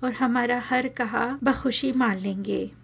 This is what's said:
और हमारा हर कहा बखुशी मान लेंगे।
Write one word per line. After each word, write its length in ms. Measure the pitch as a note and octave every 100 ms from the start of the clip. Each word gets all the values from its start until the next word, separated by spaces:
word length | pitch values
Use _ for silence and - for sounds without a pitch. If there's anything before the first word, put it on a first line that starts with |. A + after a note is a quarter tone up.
और 80 | B3+
हमारा 480 | G#3+ B3+ A#3+ A#3+ B3
हर 280 | A#3+ B3+ C4
कहा 500 | - A3+ A#3 A#3 C#4
बखुशी 500 | C4 C4 C4 A3 C4+
मान 240 | B3+ A#3+ F#3+
लेंगे। 560 | G3 G3 G3 G3 G3 -